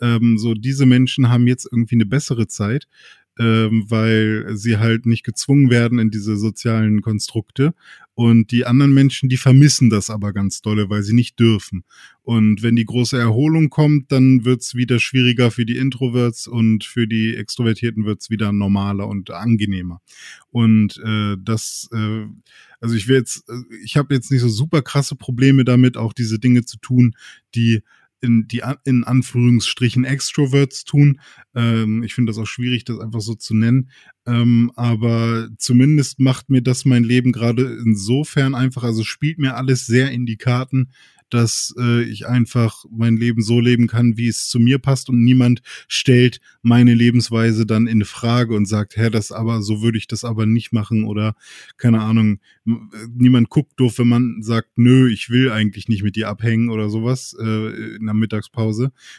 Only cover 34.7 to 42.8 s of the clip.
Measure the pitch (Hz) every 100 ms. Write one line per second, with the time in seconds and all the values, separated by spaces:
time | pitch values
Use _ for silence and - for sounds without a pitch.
34.7 | - 120 113 117 117 117 113 113 110 -
35.7 | 123 135 151 131 - 131 131 - 131 120
36.7 | 127 139 123 117 123 123 110 117 117 131
37.7 | 113 117 104 98 131 151 151 135 135 131
38.7 | 123 117 110 107 - 147 160 135 123 131
39.7 | 127 - 120 135 123 120 110 127 123 127
40.7 | 131 127 _ _ _ _ 120 117 - -
41.7 | 120 120 120 117 104 98 123 113 123 113
42.7 | -